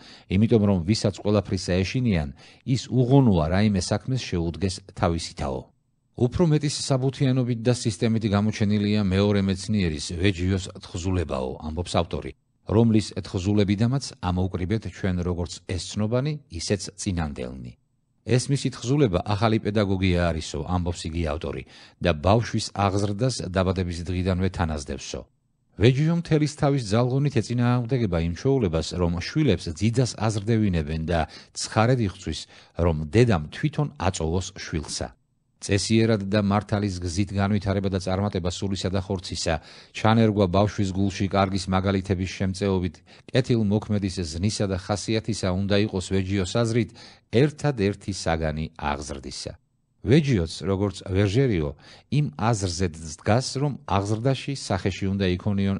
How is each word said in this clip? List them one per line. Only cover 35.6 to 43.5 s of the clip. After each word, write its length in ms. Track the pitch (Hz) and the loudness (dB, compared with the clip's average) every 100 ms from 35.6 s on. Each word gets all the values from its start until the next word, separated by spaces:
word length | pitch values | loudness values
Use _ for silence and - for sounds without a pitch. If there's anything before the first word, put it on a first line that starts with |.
წესიერად 600 | - 98 - 113 113 110 | -2 0 2 4 4 2
და 160 | 98 107 | 0 0
მართალის 540 | 101 104 104 104 104 90 | 2 2 0 0 0 -4
გზით 320 | 87 82 101 | -4 -2 -2
განვითარება 560 | 95 98 104 98 98 95 | 0 0 0 0 0 0
და 100 | 92 | -2
წარმატება 520 | 92 92 101 92 87 | -2 -2 -2 -2 -4
სულისა 380 | - 98 95 95 | -4 -4 -4 -2
და 100 | 95 | -2
ხორცისა, 540 | 92 95 - 87 87 78 - - - | -2 -6 -6 -6 -2 -4 -6 -20 -18
ჩანერგვა 560 | - 110 113 110 101 95 | 0 4 6 4 4 4
ბავშვის 440 | 95 104 - 98 | 4 2 0 -2
გულში 340 | 92 98 - 98 | 0 -2 0 0
კარგის 340 | 95 98 95 92 | 2 2 0 0
მაგალითების 640 | 92 98 98 95 90 92 | 0 2 0 0 -2 -2
შემწეობით, 640 | - 95 92 101 95 87 - _ - | -2 -4 0 0 2 0 -6 _ -20
კეთილმოქმედის 920 | - 131 131 | -2 0 2